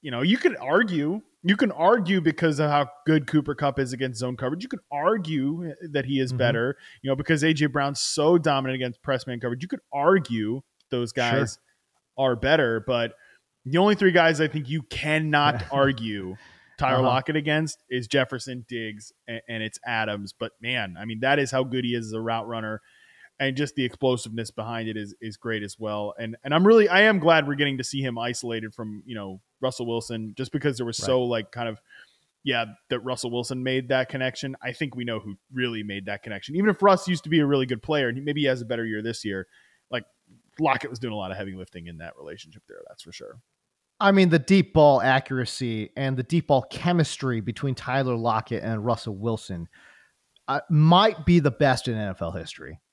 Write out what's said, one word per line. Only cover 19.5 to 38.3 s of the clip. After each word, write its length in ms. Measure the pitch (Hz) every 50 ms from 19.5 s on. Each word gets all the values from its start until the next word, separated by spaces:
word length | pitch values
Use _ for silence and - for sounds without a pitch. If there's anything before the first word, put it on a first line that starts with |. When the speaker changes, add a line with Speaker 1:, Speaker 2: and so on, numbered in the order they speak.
| 117 110 110
Speaker 1:
it's 160 | 110 - - -
Adams. 480 | 120 117 113 110 107 104 104 101 95 - _
But, 140 | 117 113 _ _
man, 360 | 113 120 127 123 107 95 90 82
I 60 | 101
mean, 140 | 113 113 110
that 180 | 120 131 139 143
is 120 | 139 127
how 120 | 131 131 131
good 220 | 131 117 127 123
he 80 | 120 120
is 120 | 120 113 110
as 40 | 110
a 60 | 113
route 280 | 113 113 113 117 110 110
runner, 340 | 117 113 110 110 107 104 _ _ _ _ _ _ _ _ - - _ _
and 160 | 135 135 131
just 200 | 127 147 139 -
the 100 | - 131
explosiveness 680 | 123 - - - 131 127 120 - 113 110 113 113 110
behind 380 | - - 107 113 117 113 113 110
it 80 | 110 110
is, 180 | 104 101 98 _
is 160 | - 113 101 -
great 260 | _ 120 113 107 104
as 160 | 98 - _
well. 340 | 110 107 104 104 104 104 - -
And, 160 | 117 110 113 - _
and 100 | 139 147
I'm 140 | 160 180 202
really, 220 | 226 226 214 196
I 140 | 175 190 208
am 160 | 220 214 190
glad 280 | 151 165 165 160 147 139
we're 80 | 143
getting 220 | 139 147 143 135 127
to 60 | 127
see 180 | - - 139
him 160 | 135 131 120 117
isolated 560 | 117 120 123 - - 120 117 113 110 110 107
from, 300 | - 117 110 107 104 -
you 100 | 117 120
know, 260 | 110 101 98 95 95 _ _ _ _
Russell 240 | - 131 127 - 123 117
Wilson, 460 | 117 117 110 - 117 113 110 110 104 -
just 140 | 131 127
because 240 | - 151 139 147 135 117
there 80 | 123
was 140 | 117 113 -
Speaker 2:
Right. 60 | -
Speaker 1:
so, 180 | - 127 127 123
like, 280 | 123 120 113 107 -
kind 180 | - 120 120 117
of, 120 | 110 107 _ _ - - - _ _ _ _ _ _ _ _
yeah, 220 | 135 123 117 117 107 104 _ _ _
that 100 | 131 123
Russell 320 | 110 131 127 120 - 123
Wilson 320 | 117 120 120 - 131 127 127
made 240 | 131 131 131 127 123
that 200 | 135 131 131 -
connection. 460 | - 139 131 131 127 - - 139 135 -
I 120 | - 123 123
think 220 | - 165 139 123
we 100 | 123 123
know 140 | 120 113 110
who 180 | 110 110 101 - _ _
really 300 | 131 127 127 123 117 110
made 240 | 107 104 98 98 95
that 180 | 101 101 98 -
connection. 320 | 113 107 98 - - 143
Even 140 | 170 202 214
if 120 | 196 - 190
Russ 240 | 202 190 185 - -
used 160 | 180 160 -
to 60 | 151
be 100 | 156 165
a 60 | 147
really 200 | 139 143 139 131
good 160 | 123 127 113
player, 280 | - - 156 147 135 120
and 80 | 117 131
he, 60 | 139
maybe 180 | 147